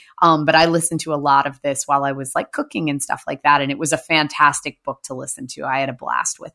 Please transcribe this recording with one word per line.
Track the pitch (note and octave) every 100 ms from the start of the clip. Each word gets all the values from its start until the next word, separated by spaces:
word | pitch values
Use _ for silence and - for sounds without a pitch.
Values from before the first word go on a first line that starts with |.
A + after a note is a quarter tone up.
| _ -
um, | E3+ D#3+
but | D3+
I | D#3+ E3
listened | E3 E3 D#3+
to | D#3+
a | D3
lot | C#3+ C#3 C#3+
of | C3+
this | C#3+ C3+ -
while | C#3
I | C#3
was, | C3+ C3+ -
like, | -
cooking | - C#4+ - D#3+
and | C#3+
stuff | - - -
like | C#3
that, | D3 D3
and | C#3
it | C#3
was | D#3
a | D#3
fantastic | - D#3+ D3 - D3 C#3 D3 -
book | - B2+
to | -
listen | B2+ C3+ - C3
to. | -
I | C3+ C3
had | C3+
a |
blast | C3+ - - - -
with | D#3+